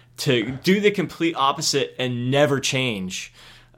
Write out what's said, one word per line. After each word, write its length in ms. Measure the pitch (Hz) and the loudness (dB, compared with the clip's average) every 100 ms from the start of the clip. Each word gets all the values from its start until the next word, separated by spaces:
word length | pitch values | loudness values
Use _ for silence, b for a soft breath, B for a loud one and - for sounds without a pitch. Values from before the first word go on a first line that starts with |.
| b - | b -6
to 320 | 143 123 107 135 | 0 0 0 -2
do 180 | 180 202 | 2 4
the 100 | 202 | 4
complete 440 | 202 151 - 165 131 | 0 -4 -2 -2 0
opposite 580 | 135 147 151 139 - - | 0 0 0 0 -2 -4
and 320 | 127 120 123 | -4 -2 0
never 300 | 139 143 135 | 4 4 2
change, 720 | - 131 127 101 92 - - - b b b | 0 0 0 -2 -6 -8 -12 -16 b b b